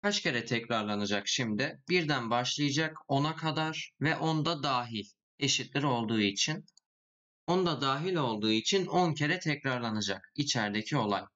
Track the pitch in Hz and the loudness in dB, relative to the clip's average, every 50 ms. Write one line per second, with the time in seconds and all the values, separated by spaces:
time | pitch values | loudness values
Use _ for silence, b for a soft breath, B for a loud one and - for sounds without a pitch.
0 | - 202 202 202 - 175 139 120 113 - 127 117 113 - 120 113 107 104 104 101 | 0 0 0 0 0 0 -2 -2 -2 0 -2 -2 0 0 -2 -2 0 0 -2 -2
1 | 104 101 104 101 98 - - - 127 113 107 104 131 151 - - _ - 175 180 | 0 0 0 -2 -2 -2 -2 -2 -2 -2 0 -2 -2 -4 -4 -10 _ 0 2 2
2 | 165 147 147 131 120 113 120 120 127 127 - - 147 143 135 147 160 156 160 - | 2 2 0 -2 0 0 0 0 0 0 -2 0 0 0 2 0 -2 -2 -4 -10
3 | - _ 139 135 143 156 160 156 160 160 147 156 156 156 156 - - - _ _ | -4 _ 0 2 2 0 -2 -2 -4 -2 -2 0 -2 -2 -4 -6 -10 -12 _ _
4 | 127 151 156 123 151 160 160 156 147 165 170 151 135 147 131 123 120 120 113 104 | 0 0 0 2 0 0 2 2 0 0 -2 -2 -2 0 0 0 -2 -2 -6 -8
5 | 101 - - _ _ _ _ _ 143 135 - - 123 - - 147 139 147 127 117 | -8 -8 -14 _ _ _ _ _ 0 0 0 0 -2 -2 -4 0 0 2 2 2
6 | 117 110 120 110 104 98 101 101 - - 156 202 - _ _ _ _ _ _ _ | 0 2 2 2 2 2 2 0 -2 -2 -2 -6 -8 _ _ _ _ _ _ _
7 | _ _ _ _ _ _ _ _ _ - 175 185 185 175 160 120 135 135 135 143 | _ _ _ _ _ _ _ _ _ 0 2 2 2 2 0 0 0 0 0 0
8 | 156 185 185 165 143 120 110 104 104 110 110 113 113 - - 196 180 - - 180 | 0 -2 0 0 0 0 0 0 2 2 2 2 2 2 2 2 0 2 2 2
9 | 180 170 151 151 151 151 175 185 - 160 147 - - 135 127 123 120 117 110 107 | 4 4 2 0 0 0 0 0 0 -2 -2 0 0 -2 -2 0 -2 -2 -2 -2
10 | 101 98 98 92 - - _ - 143 147 - 123 107 104 101 107 107 - 156 139 | 0 -2 -2 -4 -6 -14 _ -4 -2 0 0 0 0 0 0 -2 -2 0 0 0
11 | 113 104 101 95 95 - _ | 2 2 0 -2 -2 -6 _